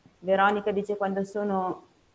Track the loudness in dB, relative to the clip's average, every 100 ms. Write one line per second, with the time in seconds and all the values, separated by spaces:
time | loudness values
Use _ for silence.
0 | _ _ 0 4 4 2 0 -2 -2 -2
1 | -2 -2 -4 -4 -2 -2 -2 -6 -12 _
2 | _